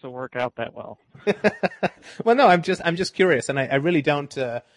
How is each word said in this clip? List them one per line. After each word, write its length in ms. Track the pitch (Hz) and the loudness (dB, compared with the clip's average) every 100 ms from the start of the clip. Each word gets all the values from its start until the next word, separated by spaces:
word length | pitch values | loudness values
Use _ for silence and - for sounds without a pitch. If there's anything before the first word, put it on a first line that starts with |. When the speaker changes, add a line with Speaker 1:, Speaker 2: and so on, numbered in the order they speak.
Speaker 1:
to 80 | 135 | -16
work 240 | 127 127 123 | -12 -10 -6
out 180 | 123 - | -6 -6
that 180 | 113 | -12
well. 240 | - 107 107 _ - | -12 -18 -18 _ -6
Speaker 2:
<laughs> 80 | - 202 208 - 185 - 180 - - - | -4 0 0 0 -4 -4 -6 -6 -16 -4
Well, 100 | - | 0
no, 140 | 240 247 | 6 6
I'm 140 | 180 | 6
just, 200 | 165 185 | 2 -2
I'm 120 | 170 170 | -2 -2
just 180 | 185 | -4
curious, 340 | - 185 139 - | 2 2 2 0
and 100 | 139 | -4
I, 60 | 131 | 0
I 80 | 139 | 0
really 260 | 151 175 | 2 2
don't, 340 | 139 143 143 - | 2 0 -4 -6
uh, 240 | 127 117 - | -6 -6 -10